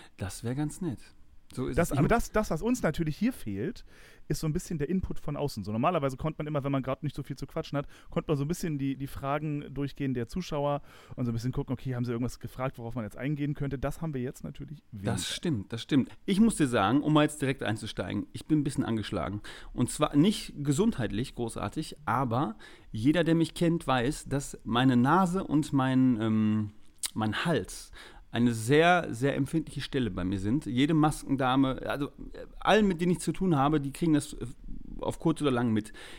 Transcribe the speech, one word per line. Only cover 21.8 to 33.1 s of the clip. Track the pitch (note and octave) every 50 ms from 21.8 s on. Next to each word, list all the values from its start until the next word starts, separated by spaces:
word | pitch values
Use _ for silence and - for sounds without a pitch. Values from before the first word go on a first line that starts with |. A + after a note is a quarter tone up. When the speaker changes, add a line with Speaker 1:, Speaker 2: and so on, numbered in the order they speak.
| D#3 - - - D3 -
Speaker 1:
aber | A2+ B2 C3+ A#2 A#2 B2+ D#3 G#3 A3 - - - - - - -
jeder, | - A2 A2 C#3+ D#3 F3+ E3
der | D#3+ E3
mich | E3 D#3+ - -
kennt, | - F3 E3+ F3 E3 -
weiß, | C3+ C3 B2+ A#2 C3+ D#3 - - -
dass | C3 C#3+ C#3 - - - -
meine | A2 A2+ A#2+ C3 C3 B2+ A#2+
Nase | A#2+ C#3 D#3+ F#3 F#3+ F3 F3 F#3+ -
und | - - D3+ D#3 - C#3+
mein, | C3+ C3 C3 C3 C3 C3 C3 B2 G#2+
ähm, | A2+ A2 A2 G#2+ G#2+ G#2+ G#2+ G#2+ G#2+ G#2 - - - - - - - - -
mein | A2+ A2 G#2+ G#2 - -
Hals | F3 D#3+ A2+ F#2 - - - - - - - - - - - - -
eine | - A#2 A#2+ B2 A#2
sehr, | A2+ G#2+ A#2 C#3+ D#3 E3 F3 F3+ F3 - - A#2
sehr | A2 C3 C#3 - C3
empfindliche | C#3 - - D#3+ D3 - - C#3+
Stelle | - - - C3+ B2 G#2+
bei | F#2 F#2 F2+
mir | F#2 G2 F#2+
sind. | G2 G#2 B2 D#3 -
Jede | G2+ A#2+ B2 C#3+ D3 E3
Maskendame, | D3+ D3+ D#3 D3+ - - - C3+ B2 C3+ B2+ B2+ C3+ C3+ C3 B2+ - - G#2
also, | A2 C#3 C#3+ - - - - - -
äh, | - - - - -
allen, | - D3 F#3+ A3 G#3+
mit | G3 F3+ D#3
denen | F3+ F3